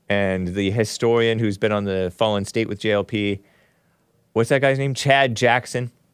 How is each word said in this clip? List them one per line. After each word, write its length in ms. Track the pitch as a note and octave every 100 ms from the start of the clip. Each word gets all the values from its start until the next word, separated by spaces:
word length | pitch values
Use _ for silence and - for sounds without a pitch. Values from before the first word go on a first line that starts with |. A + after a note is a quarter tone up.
| -
and 420 | G2+ G2 F#2 F2+ G2
the 160 | G2
historian 680 | A2 G#2+ - A#2 A#2 A#2 A2+
who's 180 | A2 G2
been 140 | A2
on 100 | G#2
the 300 | G2+ F#2+ F#2 -
Fallen 300 | A2 G#2 F#2
State 240 | A2+ A2+
with 100 | G#2
J 120 | A2
L 120 | G2+
P. 380 | G2 G#2+ G2+ G2 - _ _ _ _ _ _ _ _
What's 160 | A2 A2+
that 140 | C#3
guy's 180 | C#3 C3+
name? 140 | C#3
Chad 420 | B2+ C#3 C#3 C3+ A2
Jackson. 560 | A#2+ B2 - B2 B2 - _